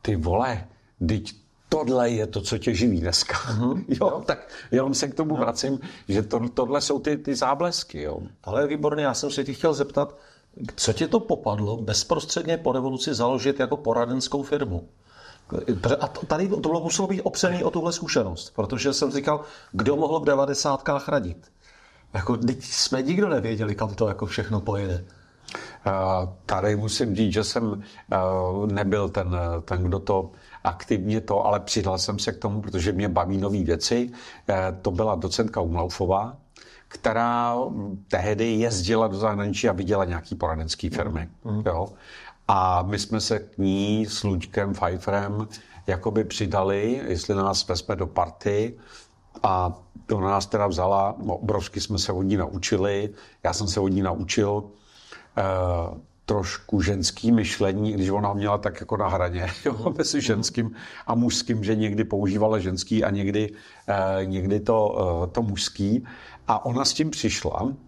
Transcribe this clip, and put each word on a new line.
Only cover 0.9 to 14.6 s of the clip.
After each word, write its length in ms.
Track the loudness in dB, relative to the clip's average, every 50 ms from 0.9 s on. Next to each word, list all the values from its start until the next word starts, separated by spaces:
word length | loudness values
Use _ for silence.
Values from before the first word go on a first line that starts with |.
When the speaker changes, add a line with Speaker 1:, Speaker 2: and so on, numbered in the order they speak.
| _ _
Speaker 1:
vždyť 360 | 0 0 0 0 -2 -8 -16 -16 _ _ _ _ _ -2
tohle 400 | 0 0 2 2 4 4 4 4
je 180 | 2 0 -2
to, 140 | -2 -2 -4
co 160 | -4 -2 -4
tě 160 | 0 0 0 2
živí 240 | 4 4 4 4 2
dneska. 360 | 0 2 0 0 0 0 -2 -4 -2 -2 -2
Speaker 2:
Mhm. 300 | 0 0 0 0 -2 0
Speaker 1:
<laughs> 140 | -2 0 2
Jo, 200 | 2 2 2 0 -2
tak 220 | -2 -4 -4 -4 -18 -18 -18 -6 0
jenom 220 | 2 2 2 2 0
se 140 | 0 -2
k 60 | -2 -2
tomu 200 | -2 0 0 0
Speaker 2:
Jo. 60 | 0
Speaker 1:
vracím, 380 | 0 -2 -2 -2 -2 -2 -2 -4 -6 -12 -16 -14 -4
že 140 | 0 0 0 0
to-, 260 | 0 0 -2 -2 0 0
tohle 280 | 0 0 2 2 0
jsou 180 | 2 2 0 0
ty, 180 | 2 0 -2
ty 180 | 0 -2 -4 -2
záblesky, 680 | 0 2 0 2 2 0 -2 -2 -4 -6 -6 -8 -8
jo. 160 | -6 -6 -6 -6 -8 -12 -14 _
Speaker 2:
Tohle 200 | -8 -2 0 0 0
je 40 |
výborné. 340 | 0 0 0 0 0 0 2
Já 120 | 0 0 0
jsem 180 | 0 -4 -2
se 120 | -2 -2 -4
tě 100 | -4 -4
chtěl 200 | 0 2 2 2
zeptat, 420 | 2 -2 0 2 0 0 0 -4 -20 -20 -20 -20 _ _ _ _ -12 -12 -12 -4
co 180 | -2 0 0 2
tě 140 | 2 2
to 120 | 2 2 2
popadlo 580 | 2 2 -2 0 0 -2 0 0 0 -2 -2
bezprostředně 800 | -4 -2 -2 0 -2 2 2 0 0 0 -2 -4 -4 0 0 -2
po 140 | 0 0 0
revoluci 420 | 0 0 -2 -2 -4 -4 -2 -4 0
založit 460 | 2 2 2 2 2 2 0 2 2
jako 180 | 0 0 0
poradenskou 680 | -2 0 0 2 2 2 2 0 -2 -2 -2 -2 -4 -2
firmu? 440 | 0 0 0